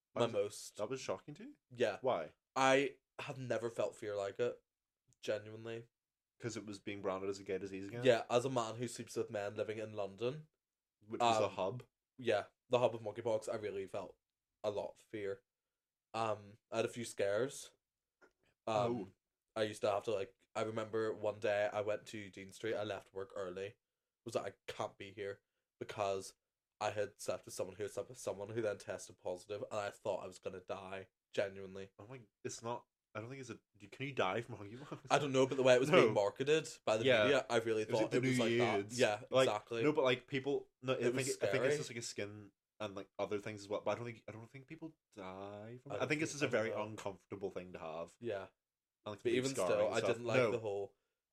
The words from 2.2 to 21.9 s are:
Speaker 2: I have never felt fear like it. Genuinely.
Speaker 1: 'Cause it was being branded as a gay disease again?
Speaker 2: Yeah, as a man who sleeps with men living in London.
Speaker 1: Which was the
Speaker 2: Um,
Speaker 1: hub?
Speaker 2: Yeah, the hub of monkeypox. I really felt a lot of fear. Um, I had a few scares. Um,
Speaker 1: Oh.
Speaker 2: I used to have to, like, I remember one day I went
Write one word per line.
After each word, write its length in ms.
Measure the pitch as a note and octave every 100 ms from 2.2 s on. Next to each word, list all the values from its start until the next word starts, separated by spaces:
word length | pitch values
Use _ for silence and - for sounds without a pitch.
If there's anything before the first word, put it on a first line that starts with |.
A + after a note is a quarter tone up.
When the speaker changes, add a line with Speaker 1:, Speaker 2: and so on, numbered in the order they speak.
| D2+ - _ C3+
Speaker 2:
I 320 | C3+ C3+ C#3 - _ -
have 200 | - C3
never 300 | B2+ A2+ A#2
felt 260 | A#2 G#2 -
fear 180 | G#2+ G2+
like 200 | G2+ G2
it. 140 | B2 - _ _ _ _ _ _
Genuinely. 600 | - G#2+ G#2 A2 A2+ A2+ A#2 _ _ _ _ _
Speaker 1:
'Cause 160 | A#2+ G#2+
it 100 | G#2
was 100 | G2
being 240 | - G2+
branded 280 | G2 F#2+ G2
as 100 | G2
a 40 |
gay 140 | G2 F#2
disease 300 | F#2+ F#2+ G2
again? 140 | A#2+
Speaker 2:
Yeah, 180 | B2+ A2+ -
as 140 | A#2+
a 60 | C3
man 260 | B2+ A2 A2+
who 100 | A#2+
sleeps 260 | - A2 A#2
with 160 | A2+
men 240 | G#2+ G2+ G#2+
living 220 | G#2 A2
in 160 | A2 G#2
London. 460 | G2 G2 A#2+ D#3 D#3 _ _ _ _ _ G#2
Speaker 1:
Which 140 | A#2
was 160 | A#2+ A2
the 60 | G2+
Speaker 2:
Um, 60 |
Speaker 1:
hub? 320 | - F#2 B2 - _ _ -
Speaker 2:
Yeah, 240 | A#2 G#2 - _ _
the 80 | B2
hub 140 | B2
of 80 | A#2
monkeypox. 460 | G#2+ A2 A2+ G#2+ -
I 40 | A2+
really 320 | G#2 G2 F#2+
felt 260 | G#2 F2+ - _ _ _ _
a 60 | G#2+
lot 200 | G2+ -
of 60 | - _
fear. 300 | A2 G2 G2 _ _ _ _ _ _ _
Um, 240 | A2+ A2+ G#2 G2+ G#2+ _
I 60 | A2+
had 80 | A2+
a 40 |
few 160 | B2 A2+
scares. 680 | - G2+ G#2 C3+ - - _ _ _ _ _ - _ _ _ -
Um, 80 | G#2+
Speaker 1:
Oh. 320 | G#2 B2 F#2+ - _ _ _ A2+
Speaker 2:
I 80 |
used 180 | G#2+ -
to 80 | A2
have 120 | G2+
to, 80 | A#2
like, 220 | G2+ G2 _ _ A2
I 60 |
remember 500 | A2 A2+ G#2+ A2 A2
one 260 | G2 G#2 G#2
day 300 | A2 G2+ G#2
I 80 | G#2
went 240 | G#2